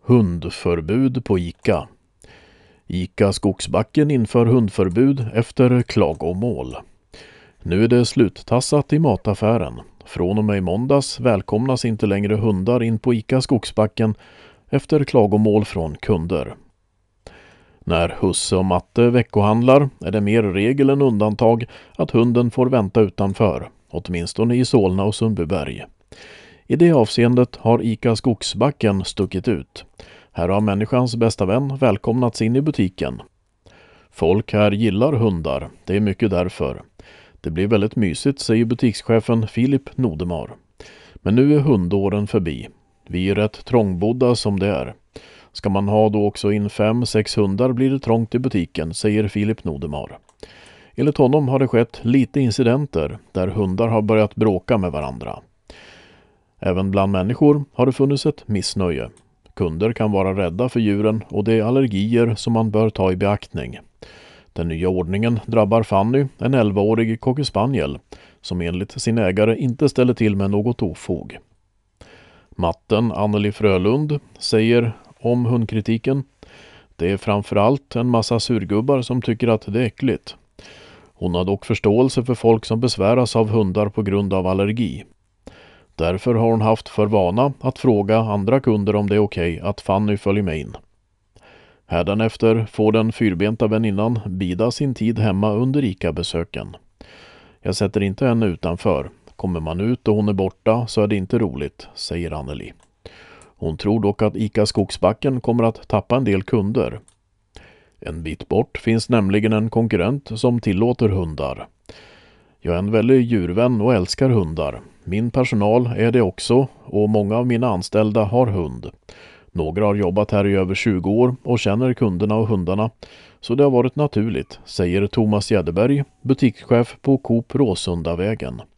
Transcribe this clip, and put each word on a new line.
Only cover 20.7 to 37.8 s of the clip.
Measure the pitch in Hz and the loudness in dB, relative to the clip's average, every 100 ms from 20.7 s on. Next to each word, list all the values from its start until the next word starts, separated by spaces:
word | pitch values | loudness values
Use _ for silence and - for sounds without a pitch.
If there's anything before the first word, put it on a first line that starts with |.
| 139 135 | 2 2
än | 139 | 4
undantag | 139 104 107 101 113 117 120 - - - | 2 2 0 2 2 2 -2 -14 -20 -6
att | 160 | 0
hunden | 117 120 120 120 | 2 2 2 0
får | - 123 | 0 2
vänta | 123 98 117 | 2 2 2
utanför, | 104 - 98 98 107 71 - _ _ | 2 0 -4 0 0 0 -10 _ _
åtminstone | 85 - 87 85 - 117 120 | -12 -6 -6 -6 -2 0 2
i | 123 | 2
Solna | 123 95 92 | 2 2 0
och | 98 101 | -2 -2
Sundbyberg. | 113 98 80 87 67 55 - _ _ - - - - - - | -2 -2 -2 -4 -6 -10 -16 _ _ -20 -20 -20 -20 -20 -4
I | 127 | 4
det | 170 | 6
avseendet | 151 107 - 120 123 123 - | 6 4 2 4 4 2 0
har | 113 117 | 2 2
Ica | 117 110 120 110 | 2 0 0 0
Skogsbacken | 131 110 - 101 131 - 110 95 87 | 0 -2 -4 0 -2 2 0 0 -4
stuckit | - 95 95 120 | -4 -4 -2 -2
ut. | 90 69 - - - - - _ | -4 -6 -20 -20 -20 -20 -20 _
Här | - 85 | -4 0
har | 101 | 0
människans | 107 98 107 123 123 117 | 0 0 0 0 0 0
bästa | 113 - 92 | 0 0 0
vän | 117 139 135 | 0 -2 0
välkomnats | 127 98 - 117 123 - | 0 0 -2 0 0 0
in | 113 127 | 0 0
i | |
butiken. | 151 139 92 - 69 64 - _ _ _ _ _ _ _ _ | 0 0 -2 -2 -8 -8 -16 _ _ _ _ _ _ _ _
"Folk | - 82 98 - | -2 2 2 0
här | 107 104 | 2 2
gillar | 101 113 98 135 | 2 0 2 0
hundar, | 135 110 87 78 67 - - - | 2 0 0 -4 -4 -6 -16 -4
det | 98 | 0
är | |
mycket | 104 95 110 | 0 0 0
därför. | 90 90 - 69 - - _ - - - - | 0 -2 -4 -6 -6 -16 _ -20 -20 -20 -12
Det | 80 | -8
blir | 80 104 | -2 0
väldigt | 110 | 2